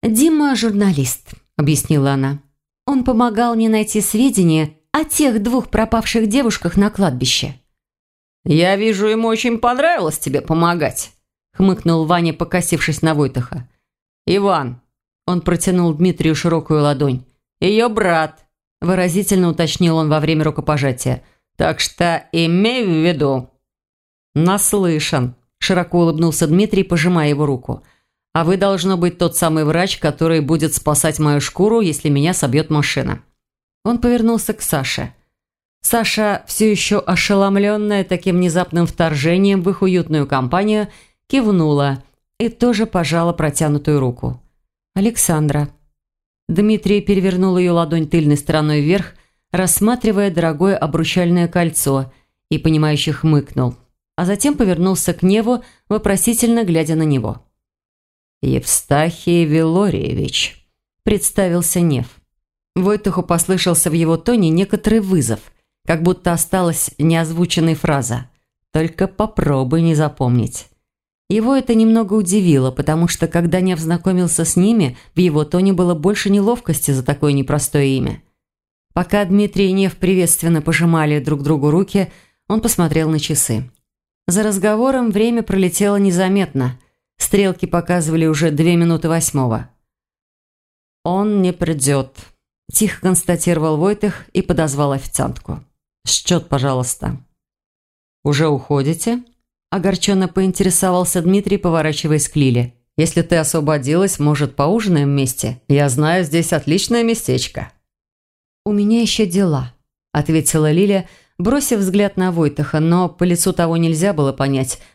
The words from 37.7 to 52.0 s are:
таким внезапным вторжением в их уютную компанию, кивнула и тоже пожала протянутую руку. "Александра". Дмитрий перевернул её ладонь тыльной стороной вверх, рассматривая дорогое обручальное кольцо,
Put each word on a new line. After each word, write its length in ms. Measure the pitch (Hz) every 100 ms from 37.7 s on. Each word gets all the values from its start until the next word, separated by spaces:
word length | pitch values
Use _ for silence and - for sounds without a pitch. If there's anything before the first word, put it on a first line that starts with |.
| 214 208 202
таким 320 | 185 180 190 180
внезапным 500 | 180 165 175 165 170
вторжением 760 | - 165 151 151 180 196 196
в 80 | 180
их 120 | 190
уютную 460 | 190 180 170 156 139
компанию, 600 | 139 127 175 208 214 208 - _ _ _
кивнула 760 | 269 220 190 156 147 143 139 - _ _ _
и 100 | 226
тоже 380 | 233 247 214 220
пожала 460 | - 151 170 170
протянутую 680 | 165 165 147 156 147 147 147
руку. 400 | 127 123 120 123 _ _ _ _ _
"Александра". 760 | - 208 233 - 160 151 143 147 - _ _ _ _ _ _ -
Дмитрий 540 | 165 208 214 202 208
перевернул 560 | 202 196 190 180 190 180
её 160 | 180
ладонь 340 | 170 165 165 156
тыльной 300 | 170 147 147
стороной 420 | - 156 151 151
вверх, 320 | 147 196 - - _ _ _
рассматривая 800 | 180 185 - 208 247 226 196 202
дорогое 460 | 170 165 147 190 196
обручальное 720 | 143 165 160 185 175 175 170
кольцо, 640 | 175 170 160 - 135